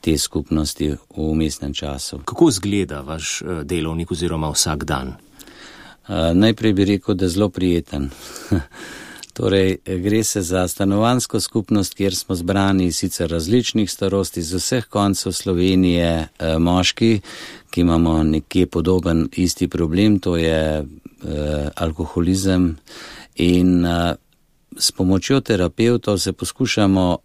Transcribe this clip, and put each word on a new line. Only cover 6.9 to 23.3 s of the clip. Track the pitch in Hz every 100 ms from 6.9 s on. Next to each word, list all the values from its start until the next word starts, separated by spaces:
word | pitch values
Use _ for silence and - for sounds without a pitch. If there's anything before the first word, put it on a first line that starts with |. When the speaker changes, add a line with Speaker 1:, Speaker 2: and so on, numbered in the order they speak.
| 98 -
Speaker 1:
da | 95 92
zelo | 87 104
prijeten. | 90 90 85 82 71 69 - - - -
<laughs> | 87 71 - - - - - -
Torej, | - 110 98 95 95 -
gre | 92 95 107
se | 110 107
za | 85 92 90
stanovanjsko | - 98 101 113 127 - 113
skupnost, | - - 98 104 95
kjer | - 98 92
smo | -
zbrani | 92 87 98 98 98 90
sicer | 80 95 - 82
različnih | 82 82 123 117 113 101
starosti | - 98 98 92 -
z | 80
vseh | 90 - 127 -
koncev | - 101 95 -
Slovenije, | 92 - 90 92 92 92 87 85 82 78 _
eh, | 82 80
moški, | 85 90 87 - 117 110 - - - - _
ki | -
imamo | 87 82 82 80
nekje | 78 78 - 92 90
podoben, | 85 80 92 85 82 80
isti | - 90 - 90
problem, | - 82 85 107 101
to | 90 85
je, | 82 80 78 78 73 78 - _
eh, | 78 73 76 76 73 -
alkoholizem. | 82 80 73 - 85 95 95 92 90 78 _ - - - -